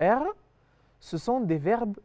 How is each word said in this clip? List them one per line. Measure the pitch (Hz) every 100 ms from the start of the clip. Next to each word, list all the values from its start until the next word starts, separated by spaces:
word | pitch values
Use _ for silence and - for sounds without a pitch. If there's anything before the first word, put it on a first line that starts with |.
R, | 175 240 330 427 _ _ _ _ _ _
ce | - 165
sont | - 254
des | 208 160
verbes | 147 233 226 202